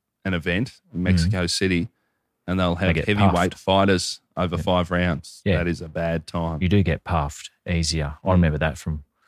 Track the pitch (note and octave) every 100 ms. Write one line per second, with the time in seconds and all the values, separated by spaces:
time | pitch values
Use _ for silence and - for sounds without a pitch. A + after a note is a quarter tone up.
0 | _ _ F#2+ F2 E2+ F2+ C3+ - _ F2
1 | F#2 F2+ E2+ F#2+ F2 - F#2+ F2 - _
2 | _ _ _ _ - F#2 F2+ E2+ F#2 E2
3 | G#2+ G#2 G2 F2 F#2 - - F#2+ G2 F2+
4 | - - _ - F2+ E2+ F#2+ F2+ E2+ F2
5 | F2+ C#2+ - - G2+ E2+ F2 E2 E2 E2+
6 | E2+ E2 - F2 E2 D#2 F2+ G2+ E2+ D2+
7 | - E2+ D2 - - _ - E2+ D#2+ D#2+
8 | C#2+ D#2 F#2+ F#2 E2 D2 D#2 C2 - D2+
9 | - _